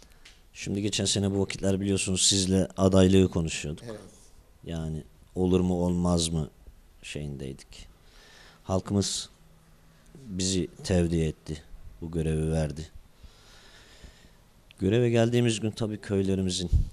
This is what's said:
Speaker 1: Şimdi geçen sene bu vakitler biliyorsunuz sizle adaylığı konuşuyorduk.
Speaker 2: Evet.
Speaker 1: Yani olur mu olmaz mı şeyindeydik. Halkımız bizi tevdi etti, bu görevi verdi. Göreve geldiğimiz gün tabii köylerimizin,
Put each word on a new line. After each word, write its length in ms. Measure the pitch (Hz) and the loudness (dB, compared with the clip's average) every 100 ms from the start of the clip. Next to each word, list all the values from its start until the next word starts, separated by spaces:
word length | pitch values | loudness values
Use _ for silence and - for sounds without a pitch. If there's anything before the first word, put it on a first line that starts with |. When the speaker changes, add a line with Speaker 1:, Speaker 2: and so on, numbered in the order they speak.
| - - - - - - | -20 -20 -20 -20 -20 -12
Speaker 1:
Şimdi 240 | 104 98 | -6 -4
geçen 240 | 104 - 98 | -2 -2 0
sene 260 | 104 98 | 0 0
bu 100 | 98 | 0
vakitler 400 | 95 - 98 95 | -2 -2 -2 0
biliyorsunuz 400 | 98 95 - 92 | 0 0 0 2
sizle 460 | - 98 92 95 - - | 2 2 2 2 2 2
adaylığı 520 | 95 95 92 95 92 | 4 6 8 8 6
konuşuyorduk. 540 | 90 80 - 73 80 120 | 2 -4 -6 -8 -10 -12
Speaker 2:
Evet. 100 | 107 - - - - - - | -16 -18 -20 -20 -20 -20 -18
Speaker 1:
Yani 400 | - 82 80 78 - - - 90 | -10 -6 -6 -8 -10 -20 -10 -2
olur 240 | 90 92 | 2 4
mu 140 | 90 87 90 | 2 0 0
olmaz 440 | 87 87 87 82 | 0 2 2 0
mı 200 | 82 73 - - - - - | -2 -4 -10 -20 -20 -20 -20
şeyindeydik. 840 | - 73 73 67 67 - - - - - - - - - - - | -14 -10 -10 -10 -12 -14 -18 -20 -20 -20 -20 -20 -20 -20 -20 -16
Halkımız 680 | - 95 - 101 95 - - - - - - - - - - - | -4 -4 0 0 0 -4 -10 -18 -20 -20 -20 -20 -20 -20 -20 -20
bizi 520 | 127 92 92 95 80 - | -10 -4 -2 0 -2 -6
tevdi 360 | - 90 85 82 | 0 2 2 2
etti, 420 | 78 - - 78 - - - - | 0 -2 -10 -12 -12 -18 -18 -14
bu 100 | 82 | -8
görevi 400 | 82 78 78 78 | -4 -2 -2 0
verdi. 360 | 80 73 71 78 - - - - - - - - - - - - - - - - - - - | -2 -2 -6 -14 -16 -20 -20 -20 -20 -20 -20 -20 -20 -20 -20 -20 -20 -20 -20 -20 -20 -20 -4
Göreve 300 | 95 117 120 | 0 2 4
geldiğimiz 500 | 117 117 120 120 107 | 4 4 2 2 0
gün 120 | 110 | -4
tabii 300 | 104 110 104 | -4 -6 -6
köylerimizin, 680 | - 98 95 95 92 90 87 - - | -2 0 0 0 0 -2 2 2 0